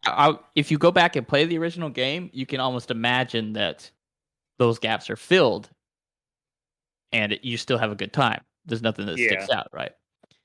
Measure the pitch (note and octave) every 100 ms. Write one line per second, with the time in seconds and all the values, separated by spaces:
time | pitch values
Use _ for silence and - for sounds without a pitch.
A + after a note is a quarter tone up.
0 | - - D3 D3 - D3+ D3 D3+ E3+ F3+
1 | F3 C#3+ A#2 D3 E3 E3 E3 E3+ D#3+ B2
2 | C3 D#3+ F3+ C3 B2+ C3 C3 B2 - A2+
3 | A#2 B2+ B2 A2+ A2 A2 F#2 D2+ - _
4 | _ _ _ _ _ _ A#2+ A2+ A2 A2
5 | - G#2 - F#3 C3 G2 - _ _ _
6 | _ _ _ _ _ _ _ _ _ _
7 | _ A#2 G#2 G#2+ B2+ A#2 - A#2+ A2 G#2
8 | G2 - B2 - - _ - A2+ A2+ -
9 | G2+ B2+ A#2 F#2+ G2 G#2+ - - B1+ -
10 | _ _ _ _